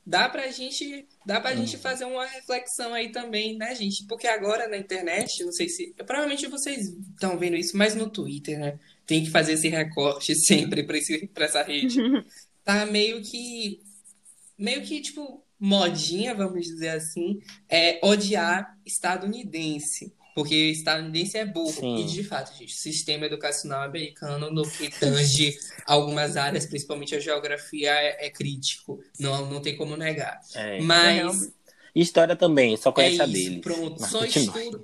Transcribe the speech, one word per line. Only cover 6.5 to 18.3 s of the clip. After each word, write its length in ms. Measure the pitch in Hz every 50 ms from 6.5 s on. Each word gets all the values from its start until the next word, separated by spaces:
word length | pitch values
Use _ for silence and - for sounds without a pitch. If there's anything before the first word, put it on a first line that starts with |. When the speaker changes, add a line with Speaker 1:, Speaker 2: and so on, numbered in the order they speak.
| 285 269 - 285 277 254 202 180 175 202 196 - - -
Speaker 1:
tão 200 | - 190 180 170
vendo 180 | 180 175 170
isso, 200 | 165 185 - -
mas 180 | 196 208 214 214
no 120 | 220 220 214
Twitter, 480 | - - 151 135 139 147 - - 151 147
né? 200 | 147 147 143 147 - _ _ _ _
Tem 180 | - 160 160 160
que 60 | 160
fazer 240 | 160 165 156 156 156
esse 140 | 156 160 160
recorte 680 | 165 160 151 156 - - 143 143 143 - - - 156 160
<laughs> 380 | - - - 151 147 143 147
sempre 60 | 151 143
pra 140 | 147 156 151
esse, 280 | 147 - 156 156 - -
pra 180 | - - 151
essa 160 | 151 - 302 294
rede. 360 | 285 294 294 - 262 240 277
Speaker 3:
<laughs> 520 | 220 240 269 233 - - - - - _ _ _ _
Speaker 1:
Tá 220 | - 196 208 208
meio 380 | 214 208 208 208 220 226 233 -
que, 580 | - - 233 240 240 240 233 226 202 - - _ - - - _ - - _ _ - - _ _ - _
meio 260 | _ 202 226 254 294 294
que, 180 | - 311 294
tipo, 420 | 285 - - 302 294 269 240 - _ _ _ _
modinha, 760 | 208 196 196 196 180 175 165 156 156 - 170 190 220 254 240
vamos 260 | 202 196 185 180 175 170
dizer 240 | 165 165 160 160 160
assim, 500 | 160 156 160 - - 175 170 185 202 202 - - - - _ _
é 300 | 165 165 165 170 170 - -
odiar 680 | 196 208 208 202 196